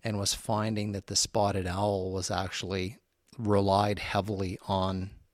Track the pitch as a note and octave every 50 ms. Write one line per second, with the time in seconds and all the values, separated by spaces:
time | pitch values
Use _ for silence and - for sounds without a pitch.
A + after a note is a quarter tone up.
0 | - A2+ G#2 G2+ G2 - - - - - A2 G#2+ G#2+ A2 A2 G#2+ G#2 G#2 G2+ G2
1 | - - G2+ - - - - A2+ G2+ G2+ G2 G2 F2+ F2 F2+ G2 G#2 G#2 G2+ F#2+
2 | F#2 F#2 F#2+ F#2+ F2 - G2+ F2+ F#2+ F#2 - - - F2+ F#2+ F#2+ F#2 G2 A#2+ -
3 | _ _ _ _ _ _ - - A2+ G#2 G#2 G2+ G2 G2 F#2+ G2+ G#2 G#2 G#2 F2
4 | - - - G2+ F#2 G#2 G#2 F#2+ G2 F2+ F#2 - - - G2 F#2+ F#2 F#2+ F#2+ F#2+
5 | F#2 G2 - - - _